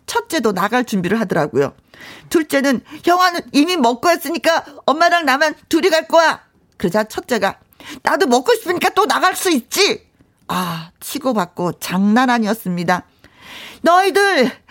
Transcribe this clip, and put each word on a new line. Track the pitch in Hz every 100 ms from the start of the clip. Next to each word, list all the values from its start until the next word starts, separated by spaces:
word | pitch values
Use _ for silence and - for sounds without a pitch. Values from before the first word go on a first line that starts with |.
| -
첫째도 | 466 466 330 226
나갈 | 185 202 240 240
준비를 | 196 175 226
하더라고요. | 208 175 147 127 135 - _ - - - -
둘째는 | 339 302 277 277 240 - 302 -
"형아는 | 359 359 349 -
이미 | 277 320 359
먹고 | 240 247 349
왔으니까 | 349 - 330 320 320 - 285 -
엄마랑 | 294 339 339 302
나만 | 262 311 - _
둘이 | 320 359
갈 | 320 320
거야." | 330 320 - _ _ _ -
그러자 | 190 208 220
첫째가 | - - 226 196 - _ - - 311
"나도 | - 302 370
먹고 | 247 403 480
싶으니까 | - 359 370
또 | 370 415
나갈 | - 349 381
수 | 370
있지." | 302 - - 381 131 - _ _ _ -
아, | 175 180 165 165 _
치고받고 | - 285 262 220 175 - 180 -
장난 | - 180 202 220 262
아니었습니다. | 240 214 214 185 175 175 180 - _ - _ - - - -
"너희들 | 320 359 392 311 403 349 233 - _